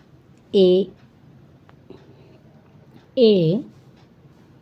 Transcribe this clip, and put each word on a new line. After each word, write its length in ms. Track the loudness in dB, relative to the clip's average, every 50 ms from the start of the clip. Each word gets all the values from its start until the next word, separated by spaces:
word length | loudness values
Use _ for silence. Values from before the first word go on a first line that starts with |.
| _ _ -20 _ _ _ _ _ _ _ 0
ए, 300 | 0 2 2 2 0 -2 -6 -10 -20 -20 -20 _ _ _ -20 -20 -20 -20 -20 _ _ _ -20 -20 _ _ _ -20 -20 -20 -20 -20 -20 -20 -20 -20 -20 _ -20 _ -20 _ _ _ -20 -20 _ _ -20 _ _ _
ए, 440 | 0 0 2 2 2 0 -2 -2 -4 -8 -12 -20 -20 _ -20 _ _ _ _ _ _ _ -20 _ _ _ _ _ _